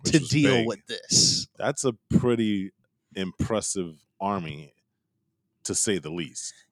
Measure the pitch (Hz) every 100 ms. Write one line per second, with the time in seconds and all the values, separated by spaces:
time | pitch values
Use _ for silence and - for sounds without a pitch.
0 | - 160 127 135 139 127 113 104 _ 113
1 | - - - - - _ 110 151 135 113
2 | _ - 123 117 110 101 95 _ _ _
3 | _ - 92 - - 110 - 101 87 78
4 | _ _ 98 98 82 73 73 _ _ _
5 | _ _ _ _ _ _ - 95 - 98
6 | 76 85 82 - - - _